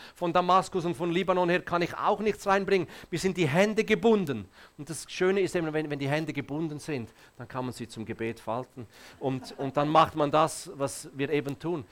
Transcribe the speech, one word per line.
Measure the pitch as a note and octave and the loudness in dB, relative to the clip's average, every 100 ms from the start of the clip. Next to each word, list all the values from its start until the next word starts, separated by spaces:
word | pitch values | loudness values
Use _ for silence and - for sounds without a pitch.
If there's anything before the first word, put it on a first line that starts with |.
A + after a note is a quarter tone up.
| - | -20
von | - F3 | -6 0
Damaskus | F3 F3+ F#3 F3 F#3+ E3+ | 2 4 4 4 -2 -2
und | |
von | D#3+ F3 | -2 0
Libanon | E3+ F#3 F3+ F3 | 0 2 2 2
her | F3 | 2
kann | - E3+ | 0 0
ich | E3+ - | 0 0
auch | D3+ G3+ | 0 2
nichts | G#3+ G3+ G3+ | 0 -2 2
reinbringen. | G3 G3 G3 D#3+ - - | 2 4 0 0 -10 -8
Mir | E3 | -2
sind | F#3+ F#3 | 0 2
die | D#3 | 2
Hände | D#3+ G#3 G#3+ G#3+ | 4 4 2 2
gebunden.“ | G#3 A3 G#3+ E3+ A#2 F#2+ - - - | 4 6 4 2 -4 -10 -18 -20 -14
Und | C#3+ | -12
das | D#3+ - | -12 -10
Schöne | - F#3 G3+ | 0 2 2
ist | F3+ F3+ | 0 0
eben, | D#3+ | -2
wenn, | D#3 D#3 | -2 -2
wenn | C#3 | -2
die | C#3 | 0
Hände | D3+ D#3 | 0 -2
gebunden | C#3+ A#2+ D3 E3 D3 | -6 -6 -4 -4 -6
sind, | - C#3 A2 - - - | -6 -6 -6 -14 -20 -18
dann | B2 | -10
kann | B2+ | -6
man | B2+ | -6
sie | - A#2 | -6 -10
zum | - G#2+ | -8 -8
Gebet | A2 A2+ A2+ | -4 -6 -6
falten. | - A#2 B2+ - A2 - - - | -6 -6 -6 -14 -18 -20 -20 -6
Und, | C#3 C3 - - | -4 -4 -6 -8
und | C3+ D3 | -4 0
dann | D3 | 4
macht | D#3 D#3 D#3 | 6 6 2
man | D3 | 2
das, | D3+ D#3+ - - C#3 | 4 2 -2 -12 -6
was | C#3 - D3 | -6 -6 -10
wir | C3+ C#3 | -6 0
eben | D3 C#3 C#3 | 0 -2 -6
tun. | D#3+ F3 A2+ | -6 -6 -8